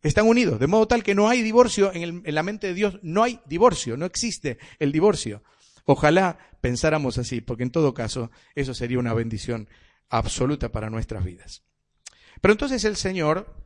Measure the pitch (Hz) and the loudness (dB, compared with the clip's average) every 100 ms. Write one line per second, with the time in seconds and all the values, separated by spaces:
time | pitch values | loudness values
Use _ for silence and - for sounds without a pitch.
0 | 151 208 220 240 196 110 139 214 220 240 | 0 4 6 4 2 0 2 2 4 2
1 | 202 202 214 247 220 226 247 - 196 175 | 2 2 4 2 4 4 4 4 0 0
2 | 170 175 160 151 175 214 196 180 208 185 | -8 -8 -4 -4 -4 -4 -6 -2 -2 -4
3 | 165 180 240 226 135 170 240 - 120 123 | -4 0 0 -2 -8 2 4 2 -4 -6
4 | 180 - 233 - 147 117 - - 143 151 | -6 -6 -6 -6 -8 -8 -12 -4 0 4
5 | 208 165 110 104 - _ _ _ - - | 2 2 -4 -10 -14 _ _ _ 2 4
6 | 151 180 185 - - _ 123 123 156 151 | 6 4 2 -2 -14 _ -4 0 0 0
7 | 131 123 120 120 123 117 123 165 143 120 | -2 -4 -6 -6 -8 -6 -4 0 0 0
8 | 110 135 117 - _ 147 131 123 120 123 | -6 -6 -8 -12 _ -8 -6 -6 -4 -2
9 | 120 113 113 110 - 113 104 _ _ _ | 0 -2 -2 -6 -6 -8 -10 _ _ _
10 | _ 117 110 - 131 151 113 110 110 113 | _ -2 -2 -2 -2 -2 -4 -6 -6 -6
11 | - 107 90 - - - _ _ _ _ | -6 -6 -6 -8 -20 -20 _ _ _ _
12 | - - _ - 190 214 277 254 214 196 | -20 -20 _ 0 2 2 0 -2 -2 -2
13 | 190 185 151 170 220 - | -4 0 0 0 -4 -16